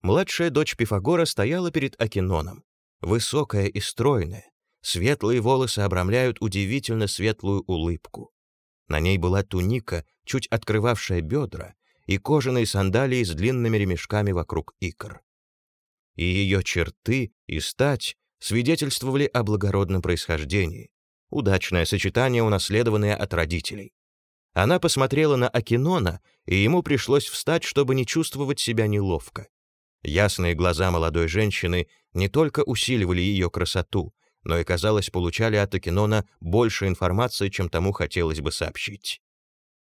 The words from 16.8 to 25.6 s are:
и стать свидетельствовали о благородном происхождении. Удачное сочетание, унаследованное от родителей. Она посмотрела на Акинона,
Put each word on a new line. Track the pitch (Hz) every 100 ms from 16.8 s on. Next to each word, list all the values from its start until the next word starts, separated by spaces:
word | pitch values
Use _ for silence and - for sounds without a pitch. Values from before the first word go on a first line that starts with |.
| 82 - - 131 117 _ -
и | 78
стать | - - 139 127 - - _ _
свидетельствовали | - 117 123 165 143 - 131 135
о | 143 127
благородном | 104 104 101 98 95 95
происхождении. | 85 85 - 80 73 101 85 - 55 _ _ _ _
Удачное | - 101 95 - 90 82
сочетание, | 98 98 120 127 120
унаследованное | 113 98 - 104 117 107 104 104
от | 101
родителей. | 87 80 85 - 104 95 _ _ _ _ _ _
Она | 90 104 90
посмотрела | 170 - 131 139 156 131
на | 123
Акинона, | 123